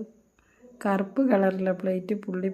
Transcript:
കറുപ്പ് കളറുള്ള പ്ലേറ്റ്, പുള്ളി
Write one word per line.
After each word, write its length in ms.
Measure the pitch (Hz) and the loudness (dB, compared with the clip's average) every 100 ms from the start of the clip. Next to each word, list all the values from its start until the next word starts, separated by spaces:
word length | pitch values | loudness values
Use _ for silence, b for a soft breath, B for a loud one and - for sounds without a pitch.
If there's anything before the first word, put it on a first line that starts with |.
| 214 _ _ _ b b - - | -8 _ _ _ b b -20 -6
കറുപ്പ് 380 | 202 196 196 - 262 | 0 0 0 0 4
കളറുള്ള 420 | 202 190 190 185 185 | 4 4 2 -2 -2
പ്ലേറ്റ്, 360 | 190 185 185 208 | -2 -4 -4 -6
പുള്ളി 260 | 202 185 190 | -4 -4 -4